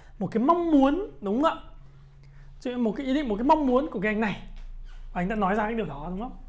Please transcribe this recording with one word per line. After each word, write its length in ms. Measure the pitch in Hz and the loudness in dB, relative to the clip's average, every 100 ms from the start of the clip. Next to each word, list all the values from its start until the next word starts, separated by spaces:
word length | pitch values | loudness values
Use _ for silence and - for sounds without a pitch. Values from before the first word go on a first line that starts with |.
| - - | -20 -6
một 80 | 185 | -2
cái 120 | 226 | 2
mong 280 | 262 349 339 | 4 4 6
muốn, 400 | 294 269 320 415 - | 6 6 4 -2 -6
đúng 200 | 196 220 | -2 2
không 120 | 311 | 2
ạ? 140 | - - - - - - - - - - - | 0 -8 -18 -20 -20 -20 -20 -20 -20 -20 -10
Chứ 180 | 254 247 | -6 0
một 140 | 226 | 0
cái 140 | 196 269 | 0 0
ý 80 | |
định, 140 | 269 277 | 0 0
một 80 | 208 | 0
cái 80 | |
mong 240 | 254 311 277 | 4 4 6
muốn 220 | 247 302 | 2 2
của 80 | 220 | -2
cái 120 | 208 | 0
anh 80 | 214 | 0
này. 220 | 220 175 - - - - - - - | 0 -2 -8 -12 -12 -12 -12 -14 -8
Và 80 | 185 | -4
anh 60 | 180 | -2
đã 80 | 214 | 0
nói 200 | 185 208 | 2 2
ra 80 | |
cái 100 | 208 | 0
điều 120 | 233 180 | -2 -4
đó, 200 | 139 156 | -6 -8
đúng 100 | 185 | -8
không? 180 | 247 - | -8 -10